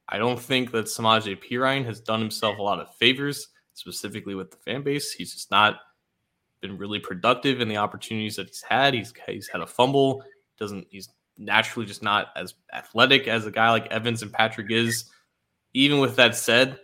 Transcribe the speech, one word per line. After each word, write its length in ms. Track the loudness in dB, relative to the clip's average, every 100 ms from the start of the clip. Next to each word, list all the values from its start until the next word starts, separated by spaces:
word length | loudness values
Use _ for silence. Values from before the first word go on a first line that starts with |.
| -8
I 100 | -2
don't 200 | -2 -2
think 320 | -2 -2 0
that 140 | -4
Samaje 580 | -4 0 2 2 0 -8
Perine 420 | -6 -2 0 -2 -4
has 120 | -6
done 220 | -4 -4
himself 380 | -4 -2 -2 0
a 40 |
lot 160 | -2 -2
of 160 | -6 2
favors, 520 | 2 2 -2 -6 -12 _ _
specifically 640 | -20 -14 -12 -10 -10 -10
with 160 | -10 -12
the 80 | -12
fan 240 | -10 -6
base. 300 | -4 -4 -6
He's 200 | -10 -12
just 180 | -14 0
not 260 | 4 4 2 _ _ _ _ _ _ _ _
been 180 | -14 -10
really 220 | -6 -6
productive 600 | -8 0 2 2 0 0
in 80 | -2
the 100 | -2
opportunities 580 | -2 -4 -8 -6 -6 -8
that 120 | -10
he's 140 | -10
had. 320 | -2 2 4
He's, 180 | 2 -6 -12 -12
he's 220 | -12 -10
had 140 | -8
a 40 | -4
fumble. 560 | 2 4 4 2 0 -8 _ _ -10
Doesn't, 280 | -10 -10 -14
he's 180 | -18 -20 _ _ -14
naturally 480 | 0 2 2 -4 -8
just 160 | -6
not 260 | -2 -2 -2 -8
as 180 | -12 -14 _
athletic 540 | -14 -4 4 6 6 2
as 200 | -2 -2
a 40 |
guy 200 | 2 4
like 160 | 4 0
Evans 360 | -4 -4 -4
and 100 | -4
Patrick 380 | -2 -2 -2 -2
is. 360 | 0 0 -2 -8 _ _ _ _ _ _
Even 260 | 2 4 4
with 180 | 4 6
that 200 | 6 6
said, 420 | 4 4 4 0